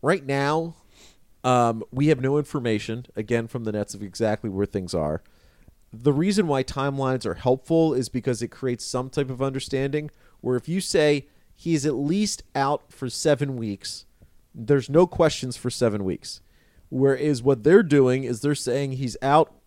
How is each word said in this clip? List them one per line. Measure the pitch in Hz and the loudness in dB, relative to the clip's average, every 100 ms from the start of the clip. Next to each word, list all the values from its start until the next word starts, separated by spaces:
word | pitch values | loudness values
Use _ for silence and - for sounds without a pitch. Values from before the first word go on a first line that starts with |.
Right | 135 185 135 | 0 -2 0
now, | 139 139 156 165 165 _ _ - _ _ _ | -2 0 0 -4 -10 _ _ -20 _ _ _
um, | 131 123 120 113 - | 2 4 4 0 -6
we | 123 147 | 0 2
have | 143 | 2
no | 131 147 | 2 0
information, | 143 147 117 110 - 113 123 - | -2 -4 -2 -2 -2 -10 -10 -10
again, | 107 117 113 | -2 -2 -2
from | 127 | -6
the | 110 | -4
Nets | 104 104 | -4 -6
of | 98 | -8
exactly | 101 - 110 107 110 | -14 -4 -2 -2 -4
where | 95 101 | -2 -2
things | 101 90 | -4 -4
are. | 87 76 78 _ _ _ _ - _ _ | -4 -2 -4 _ _ _ _ -20 _ _
The | 113 123 | -4 0
reason | 139 180 202 175 | 2 2 2 2
why | 139 | 0
timelines | 127 - 139 139 131 131 110 | -2 -2 -4 -2 -2 -2 -4
are | 90 | -2
helpful | 127 131 - 165 160 | 0 0 2 2 2
is | 131 123 | 0 -2
because | 127 117 117 | -4 -2 -4
it | 117 | -6
creates | - 131 123 - | -6 -6 -6 -6
some | 127 131 | -6 -4
type | 151 135 | -4 -4
of | 123 | -4
understanding | 135 131 - 135 139 147 151 _ _ _ | -4 -4 -6 -4 -2 -4 -6 _ _ _
where | 123 123 | -2 -2
if | 131 | -2
you | 180 | -4
say | - 185 151 147 - _ _ _ | 0 2 4 2 -2 _ _ _
he | 165 | -2
is | 160 139 | 0 0
at | 127 | -2
least | 143 190 208 - - 143 | 0 0 0 -4 -8 -2
out | 135 147 _ | 0 -2 _
for | - 131 | -10 -10
seven | - 160 143 143 127 | -2 0 2 0 -4
weeks, | 113 98 - - - _ - - _ | -6 -6 -10 -14 -18 _ -20 -20 _
there's | - 110 143 120 | -16 2 2 4
no | 143 180 | 4 4
questions | - 160 - 131 117 | 4 2 2 -8 -6
for | - | -8
seven | - 117 104 | 0 0 0
weeks. | 95 87 - - _ _ _ _ _ | -4 -6 -8 -18 _ _ _ _ _
Whereas | 131 139 131 151 135 | 2 2 2 0 0
what | 123 131 | 0 2
they're | 110 190 | 6 6
doing | 180 143 127 127 | 6 4 4 2
is | 131 117 | -2 -4
they're | 143 143 | -2 -2
saying | - 127 139 | -2 -2 -2
he's | 131 135 - | -4 -6 -4
out | 135 147 156 _ | 2 4 4 _